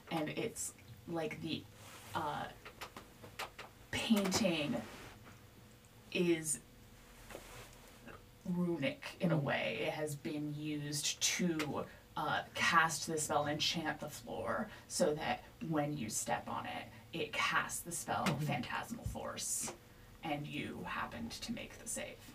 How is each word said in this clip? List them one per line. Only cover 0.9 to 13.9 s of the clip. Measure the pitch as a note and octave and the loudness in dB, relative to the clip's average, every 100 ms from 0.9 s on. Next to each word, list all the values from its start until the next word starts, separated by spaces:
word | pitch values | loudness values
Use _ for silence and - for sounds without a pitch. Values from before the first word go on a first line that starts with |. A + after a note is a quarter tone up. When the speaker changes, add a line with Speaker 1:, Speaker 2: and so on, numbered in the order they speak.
| - - | -12 -4
Speaker 1:
like | E3 D3+ - | -2 -2 -2
the, | E3 C3 - - - - - - | -4 -4 -6 -16 -16 -14 -6 -2
uh, | D3+ C#3+ - - - - - - - - - - - - - - - | 0 -2 -4 -10 -16 -12 -12 -12 -18 -16 -12 -10 -10 -10 -16 -16 -6
painting | - A3+ G#3 F#3+ F#3 F#3+ E3 D3 A2+ - - - - - - - - - - - - - | 0 6 6 6 6 4 4 2 0 -2 -10 -14 -14 -18 -18 -20 -20 -20 -20 -20 -20 -2
is | F#3 F3 E3 D#3 D3+ - - - - - - - - - - - - - - - - - - F3+ | 4 6 6 2 -2 -4 -20 -20 -20 -20 -18 -14 -14 -12 -14 -14 -16 -18 -18 -16 -16 -18 -8 -2
runic | F3 F3 E3 C3+ - - - | 2 4 4 2 0 -6 2
in | F3+ | 4
a | D#3+ | 6
Speaker 2:
Mm. | |
Speaker 1:
way. | C#3 - - - | 4 2 2 2
It | D#3+ | 0
has | C#3+ D3+ C#3+ | 0 0 0
been | E3 D3+ D3+ D3 | -2 0 -2 -2
used | D3+ D3+ D3 D3 - - | -2 -2 -2 0 0 2
to, | - - F3+ D#3 D3+ - - - - - | 2 4 4 4 0 -2 -4 -10 -10 -2
uh, | D#3 - - - | 0 0 0 2
cast | - E3+ D#3+ - - | 6 8 6 4 0
the | D#3+ | 0
spell | - D3+ | 4 4
and | D3 | 4
enchant | D3 - E3+ D3+ | 2 2 2 0